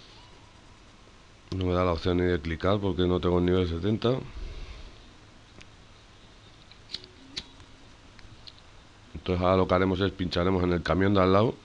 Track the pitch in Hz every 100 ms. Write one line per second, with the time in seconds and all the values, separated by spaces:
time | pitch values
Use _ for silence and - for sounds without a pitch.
0 | - - - - - - - - - -
1 | - - - - - 92 90 90 90 82
2 | 92 87 90 87 82 80 90 104 98 82
3 | 90 90 87 87 87 92 90 82 98 110
4 | 117 131 135 - - - - - - -
5 | - - - - - - - - - -
6 | - - - - - - - - - -
7 | - - - - - - - - - -
8 | - - - - - - - - - -
9 | - 87 - 90 90 95 87 92 95 90
10 | 98 - 90 90 87 95 90 87 80 82
11 | 98 101 92 98 117 -